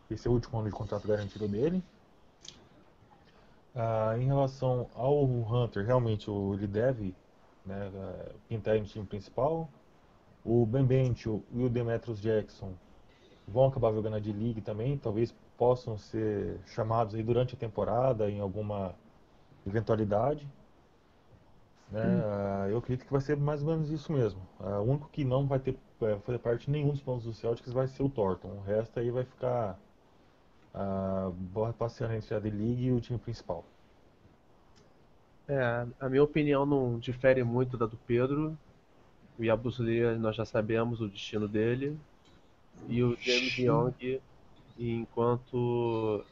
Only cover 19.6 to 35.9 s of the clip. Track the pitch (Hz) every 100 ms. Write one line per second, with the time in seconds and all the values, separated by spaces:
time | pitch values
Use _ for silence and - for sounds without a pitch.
19.6 | 95 110 107 107 107 104 127 151 143 -
20.6 | - - _ _ _ _ _ - - -
21.6 | - - - 101 95 92 107 101 98 98
22.6 | 98 113 120 127 - 135 135 147 143 147
23.6 | 147 160 147 156 - 147 110 95 92 -
24.6 | 98 101 110 147 147 - 131 127 139 139
25.6 | 135 - - - 110 104 113 120 120 117
26.6 | - 147 143 143 135 123 113 110 113 120
27.6 | - 123 131 - 139 135 98 90 92 98
28.6 | 98 107 113 - 120 123 127 - 127 123
29.6 | 107 95 - _ _ _ - _ _ -
30.6 | - 92 98 95 95 95 95 90 92 101
31.6 | 113 117 117 - 117 113 - 107 107 104
32.6 | 110 123 127 123 117 120 - 110 - 85
33.6 | - - - - - - - - - -
34.6 | - - - - - - - - - 139
35.6 | 123 120 120